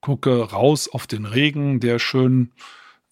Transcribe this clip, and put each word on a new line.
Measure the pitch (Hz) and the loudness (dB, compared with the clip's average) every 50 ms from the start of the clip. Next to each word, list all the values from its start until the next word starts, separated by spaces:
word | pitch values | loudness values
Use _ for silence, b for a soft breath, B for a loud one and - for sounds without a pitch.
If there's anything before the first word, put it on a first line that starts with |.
| - | -4
gucke | - 139 131 - 139 127 120 113 101 | -4 -4 -2 0 2 2 2 0 -2
raus | - 98 117 139 151 139 - | -2 2 4 4 4 2 -2
auf | - - 127 - | -8 -8 -10 -8
den | - - 107 107 | -8 -8 -8 -8
Regen, | 101 107 127 143 151 143 147 143 143 139 123 | -4 -2 0 0 0 0 -2 -4 -2 -2 0
der | 117 120 120 117 | 0 0 -2 -2
schön | - - - 131 131 127 127 131 123 120 _ B B B B B B B B B B _ | -2 -2 0 2 2 4 4 2 0 0 _ B B B B B B B B B B _